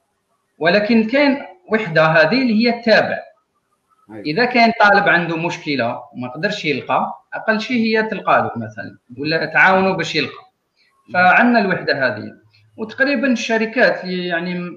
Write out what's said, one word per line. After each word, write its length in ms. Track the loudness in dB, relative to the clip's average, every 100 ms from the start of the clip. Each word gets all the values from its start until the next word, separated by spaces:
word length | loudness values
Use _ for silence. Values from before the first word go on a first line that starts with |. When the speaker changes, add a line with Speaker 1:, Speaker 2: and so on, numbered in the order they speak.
| _ _ _ _ _ -4
Speaker 1:
ولكن 440 | 0 2 4 2
كاين 340 | 2 2 2 0 -6 -18 -4
وحدة 340 | -4 0 2 4
هذه 360 | 4 4 2
اللي 240 | 2 2 2
هي 120 | 0
التابع. 400 | 2 2 2 -4 -10 _ _ _ _ _ _ _ _
Speaker 2:
أيوة. 100 | -12
Speaker 1:
إذا 240 | -6 -2 0
كان 260 | 4 2 4
طالب 280 | 4 4 4
عنده 280 | 2 0 -4
مشكلة 640 | -4 -6 -4 -2 -2 -4 -12
وما 160 | -14 -12
قدرش 360 | -6 -6 -4 -4
يلقى، 560 | -4 -2 -2 -2 -8 _
أقل 260 | -10 -4 -4
شيء 180 | -2 -2
هي 260 | 0 0
تلقى 380 | -2 -4 0 0
له 220 | 0 -6
مثلًا، 340 | -10 -12 -16 -16 _ -10
ولا 280 | -4 -4 -2
تعاونوا 480 | 2 4 4 2
باش 220 | -2 -4 -4
يلقى. 300 | -6 -8 -20 _ _ _ _ _ _
فعندنا 460 | 2 4 6 4 4
الوحدة 480 | 2 -2 -2 -2 -2
هذه. 240 | -4 -12 -18 _ _ _ -14
وتقريبًا 540 | -12 -2 0 0 0
الشركات 720 | -2 0 -2 -2 2 2 0
اللي 240 | -6 -6 -4
يعني 320 | -4 -4 -8 -8